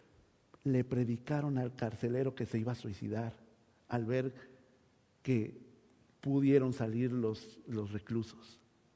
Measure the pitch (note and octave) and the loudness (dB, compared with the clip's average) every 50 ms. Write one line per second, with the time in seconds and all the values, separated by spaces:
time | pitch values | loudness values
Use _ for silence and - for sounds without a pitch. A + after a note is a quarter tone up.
0 | - _ _ - - _ _ _ _ _ - _ _ C#3 C3 B2+ B2 B2+ C3 B2 | -20 _ _ -20 -20 _ _ _ _ _ -20 _ _ 2 2 2 2 2 2 0
1 | B2 A#2 A#2 A#2 - - D3+ D3 C#3+ D3 C3+ B2+ B2 B2 B2+ - B2 A2 A2 - | 2 0 0 -4 -2 -2 -2 0 0 0 0 0 0 -2 -2 -2 -4 -4 -2 -2
2 | - A#2 A#2+ C3 C3+ C3 - - A#2 - - A2+ A2 B2 B2 - - A2+ F#2+ - | -2 0 0 0 0 0 -2 -2 -4 -2 -2 -2 0 -2 -4 -4 -6 -8 -8 -6
3 | A2+ G#2 G#2 A2 A#2 A2+ A2+ - - - - _ _ _ _ _ _ - B2 A#2+ | -6 -4 -4 -2 -4 -4 -8 -10 -18 -20 -20 _ _ _ _ _ _ -4 -2 -2
4 | A2+ A2+ B2+ B2+ B2+ C3+ - - - - - - - _ _ _ _ _ _ _ | 0 0 0 0 0 -2 -6 -10 -16 -20 -20 -20 -20 _ _ _ _ _ _ _
5 | _ _ _ _ - C3 B2+ A2+ G#2+ - - - - - - - - - - _ | _ _ _ _ -2 2 2 2 2 -2 -6 -12 -20 -20 -20 -20 -20 -20 -20 _
6 | _ _ _ _ - C#3 C#3 C#3 C#3 C#3 C#3 C#3 B2+ C3 A#2+ - A#2+ A2 A2 A#2 | _ _ _ _ -2 2 2 4 6 8 8 8 6 4 0 -2 -2 -2 0 0
7 | B2+ B2 B2 B2 A2+ A2 G#2+ - - - - - - - A#2+ G#2+ G#2 G2 G#2 G2+ | 0 0 2 2 0 0 0 -2 -8 -14 -18 -18 -10 -6 -4 -4 -4 -4 -6 -8
8 | - - A2+ A#2 A2 A2 - - - - - - _ _ _ _ _ _ _ | -6 -2 -2 -2 -2 -4 -10 -16 -20 -20 -20 -20 _ _ _ _ _ _ _